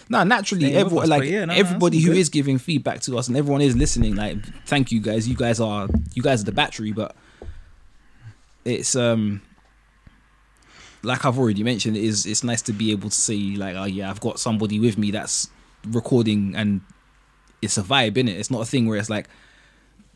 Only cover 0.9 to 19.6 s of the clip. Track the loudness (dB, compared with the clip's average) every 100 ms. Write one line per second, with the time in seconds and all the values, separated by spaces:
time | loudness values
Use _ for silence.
0.9 | 2 4 4 2 -2 0 2 2 4 4
1.9 | 4 4 4 4 2 2 0 0 -2 -2
2.9 | -4 -4 -4 -2 0 0 4 4 4 2
3.9 | 4 2 2 -2 -4 -8 -14 -2 0 2
4.9 | 0 0 -2 -2 -2 0 0 0 -2 -2
5.9 | -2 -2 -2 0 0 0 -2 -2 -2 -6
6.9 | -6 -6 -10 _ -18 -16 -16 -20 -20 -20
7.9 | -20 -20 -20 -20 -20 _ _ -4 -4 -2
8.9 | 0 2 2 0 -2 -10 _ _ _ _
9.9 | _ -20 _ _ _ _ _ _ -20 -20
10.9 | -12 -4 -2 0 2 2 2 0 -2 -2
11.9 | 0 0 -2 -2 -4 -2 -4 -4 -2 0
12.9 | -2 -2 -4 -2 -2 -2 -4 -6 -6 -6
13.9 | -6 -6 -6 -6 -4 -2 -2 0 2 2
14.9 | 2 -2 -4 -4 -6 -6 -12 _ _ -6
15.9 | -6 2 2 4 2 0 -2 -2 -2 -4
16.9 | -20 _ _ _ _ _ _ -4 -4 0
17.9 | 2 2 2 0 -2 -6 -6 -2 0 0
18.9 | 0 -2 -6 -6 -16 -20 _